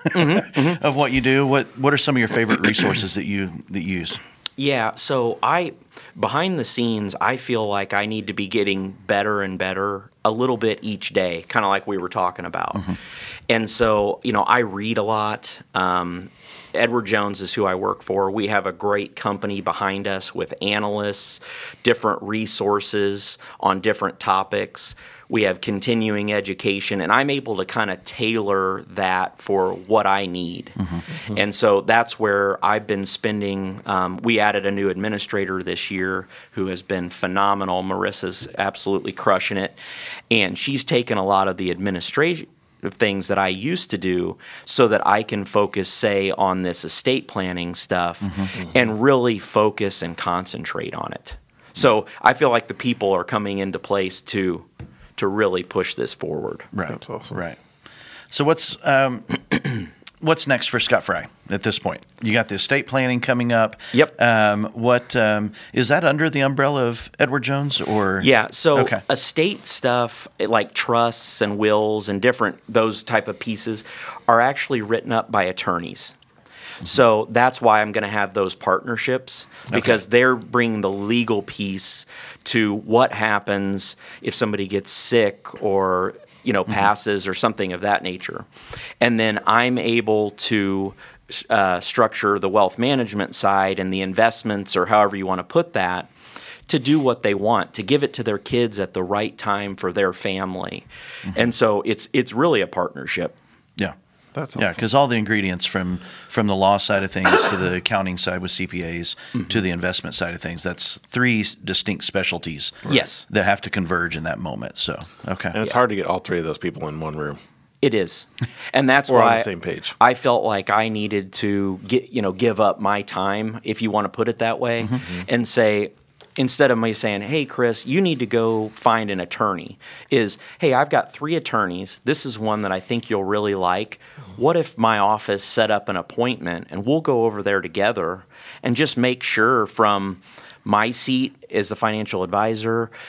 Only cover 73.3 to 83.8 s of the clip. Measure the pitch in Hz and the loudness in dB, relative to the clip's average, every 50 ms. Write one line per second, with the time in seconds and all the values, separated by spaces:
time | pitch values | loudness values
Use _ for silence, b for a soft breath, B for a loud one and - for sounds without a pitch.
73.3 | 101 - - 120 110 101 - 113 110 107 - B B B B B B B B - | -8 -8 -6 -6 -6 -4 -4 -4 -6 -8 -8 B B B B B B B B 4
74.3 | 117 117 120 135 139 - - - 139 117 104 104 113 113 - 120 117 113 107 - | 4 6 6 4 2 -2 -4 -4 -4 -4 -2 0 -2 -2 0 0 -2 -2 -2 0
75.3 | 113 104 92 92 92 - - 101 90 85 85 90 95 - - - - _ _ _ | 0 0 0 0 -2 -4 -2 -2 -2 -2 -4 -6 -8 -8 -8 -10 -10 _ _ _
76.3 | _ _ B B B B B B B B B - - - 123 117 110 107 110 - | _ _ B B B B B B B B B 2 6 6 8 8 6 4 2 2
77.3 | 110 117 123 127 127 - 123 113 107 107 107 107 101 110 104 101 107 104 101 95 | 2 4 4 4 2 4 4 6 6 6 4 2 -2 -4 -2 -2 -2 -2 -2 -2
78.3 | - 104 95 92 - - - 98 92 - - 123 117 113 - - 127 131 - - | 0 0 0 0 -2 -2 0 0 0 0 0 -4 -6 -4 -2 -2 -2 -2 -2 -6
79.3 | - - - - B B B B - 120 - 127 117 107 98 98 117 120 127 127 | -8 -8 -8 -10 B B B B -2 0 4 4 2 2 2 4 4 6 6 6
80.3 | 127 113 - - 120 123 120 117 110 107 98 95 98 101 101 104 120 120 117 110 | 4 0 -2 -2 0 0 2 2 0 0 -2 -2 -2 -2 -2 0 0 0 2 0
81.3 | 113 101 98 - - - 104 98 95 95 - - - - - B B B B B | 0 -2 -2 -6 -6 -6 -6 -4 -4 -4 -4 -4 -4 -6 -8 B B B B B
82.3 | B B B - - 117 107 104 101 107 - - 110 120 127 - - 110 110 110 | B B B -2 2 2 2 2 0 -2 0 2 4 4 4 4 2 0 0 0
83.3 | 104 101 - - 101 98 98 98 98 95 | 0 0 0 0 -2 -2 -2 -2 -2 -4